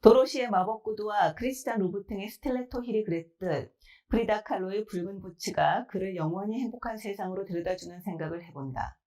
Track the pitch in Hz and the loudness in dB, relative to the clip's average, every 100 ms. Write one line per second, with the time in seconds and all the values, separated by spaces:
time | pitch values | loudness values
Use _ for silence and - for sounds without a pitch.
0 | - 254 262 277 240 190 185 220 - 214 | 12 10 8 2 0 2 2 -2 -4 -4
1 | 208 208 170 - 240 262 - 226 185 196 | -2 2 2 2 -4 -4 -4 0 0 -2
2 | 196 202 208 - 285 254 247 247 240 220 | -6 -8 -8 -6 -4 -4 -4 -8 -2 -2
3 | 214 165 165 _ 185 147 127 _ - - | 0 -4 -4 _ -4 -4 -6 _ -20 -20
4 | _ 226 214 214 214 202 185 202 214 180 | _ 0 2 -2 -2 -4 -2 -4 -4 -6
5 | 175 196 185 165 - 151 151 190 247 196 | -6 -10 -14 -10 -6 0 2 0 -4 -6
6 | 190 180 160 180 208 233 240 240 240 220 | -6 -4 -4 -4 -4 -4 -6 -6 -10 -8
7 | 214 202 185 185 190 170 175 185 175 175 | -8 -6 -6 -6 -4 -4 -4 -6 -8 -10
8 | 185 165 156 170 170 139 135 131 117 - | -10 -6 -6 -8 -10 -10 -8 -6 -8 -10